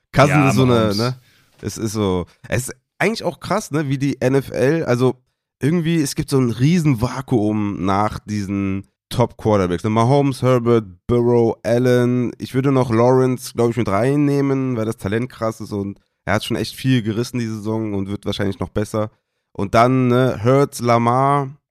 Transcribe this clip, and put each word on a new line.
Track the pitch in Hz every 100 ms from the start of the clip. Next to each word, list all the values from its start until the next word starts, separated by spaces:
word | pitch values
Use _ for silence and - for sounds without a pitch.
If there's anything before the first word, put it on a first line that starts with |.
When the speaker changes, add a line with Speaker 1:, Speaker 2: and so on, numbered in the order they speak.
| _
Speaker 1:
Cousins | - 143 -
Speaker 2:
Ja, | 98
Speaker 1:
ist | 104
so |
eine, | 127
Speaker 2:
Mahomes. | 120 110 101
Speaker 1:
ne? | 120 127 _ _ _ _
Es | - -
ist | 113
so, | 107 101 92 82 _ -
es | 156 -
ist | - _ -
eigentlich | 180 226
auch | - -
krass, | - 196 -
ne, | 139 143
wie | 135
die | 143 -
N | 127 139
F | -
L, | - 127 160 -
also | 123 127 123 _ _ _ _
irgendwie, | 131 175 160 170
es | 139 -
gibt | 151
so | 135
ein | 123
riesen | 110 135 180 151 120
Vakuum | 120 131 135 117 107 107 101 98 92
nach | 98 107 -
diesen | - 104 95 98 98 95 - _ _
Top-Quarterbacks. | - 120 - 110 104 90 87
Ne? | 110
Mahomes, | 110 117 143 139 127
Herbert, | 127 127 117 117 104 90 -
Burrow, | 120 120 120 113 -
Allen. | - 120 127 123 123 123 120 -
Ich | 107
würde | 131 135
noch | 131 123
Lawrence, | 113 123 131 131 123 -
glaub | 101 120
ich, | 117
mit | 107
reinnehmen, | 98 123 143 143 143 139 135 131 120
weil | 110
das | -
Talent | - 110 127
krass | - 110 110
ist | 104
und | 104 98 98 _ _ -
er |
hat | 104
schon | - 110
echt | 110 -
viel | 131 127
gerissen | 107 107 123 127
diese | 113 110
Saison | 104 110 107
und | 101 98
wird | 101 104
wahrscheinlich | 98 98 95
noch | 92
besser. | - 104 110 107 - _ _ _
Und | - 98
dann, | 113 120 131 127
ne, | 123 127 98
Hurts, | 110 135 139 -
Lamar, | 120 117 117 127 139 143 135 147 _